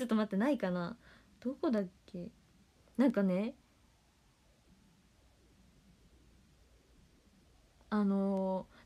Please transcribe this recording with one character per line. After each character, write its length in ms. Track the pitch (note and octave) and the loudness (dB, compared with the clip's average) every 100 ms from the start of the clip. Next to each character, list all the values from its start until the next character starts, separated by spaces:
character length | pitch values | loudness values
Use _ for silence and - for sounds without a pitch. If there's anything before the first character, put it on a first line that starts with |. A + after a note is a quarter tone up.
ょ 20 | |
っ 20 | A#3+ | 2
と 80 | |
待 120 | A3 G#3+ | 0 0
っ 20 | |
て、 80 | G3 | 0
な 140 | C4 | 0
い 80 | A#3+ | 0
か 120 | F#3+ | -2
な？ 280 | F3+ E3+ - - - - - | -4 -6 -10 -18 -20 -20 -12
ど 140 | A#3+ | -10
こ 160 | C#4+ E4 | -4 0
だ 100 | A3 | 0
っ 60 | F#3 - - | -2 -8 -16
け？ 220 | F3 F3 - - - _ _ - - | -12 -12 -16 -20 -20 _ _ -6 2
な 120 | C4 | 2
ん 40 | |
か 100 | G3+ | 4
ね、 320 | F#3+ F3+ A3 - _ _ _ _ _ _ _ _ _ _ _ - - _ _ _ - _ - - - - - - - - - - - - - - _ - - - - - - - - - - | 2 0 -2 -8 _ _ _ _ _ _ _ _ _ _ _ -20 -20 _ _ _ -20 _ -20 -20 -20 -20 -20 -20 -20 -20 -20 -20 -20 -20 -20 -20 _ -20 -20 -20 -20 -20 -20 -20 -20 -20 -4
あ 140 | G#3 | 0
の 600 | G3+ G3 G3 F#3+ F#3+ F#3+ - - | 2 2 2 0 0 -2 -6 -12